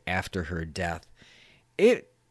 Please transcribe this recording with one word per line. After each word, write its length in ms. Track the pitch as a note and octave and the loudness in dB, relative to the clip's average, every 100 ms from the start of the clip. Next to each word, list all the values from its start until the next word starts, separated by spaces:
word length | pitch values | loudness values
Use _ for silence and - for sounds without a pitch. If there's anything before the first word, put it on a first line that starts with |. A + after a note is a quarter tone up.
| - | -4
after 380 | F#2 - F#2+ | -2 -2 -4
her 200 | D#2+ F2 | -4 -6
death. 420 | E2 D2+ E2+ E2 - - - - - - _ - | -6 -4 -4 -6 -10 -20 -20 -20 -20 -20 _ 2
It 360 | G#3+ A3+ - _ _ | 4 4 -2 _ _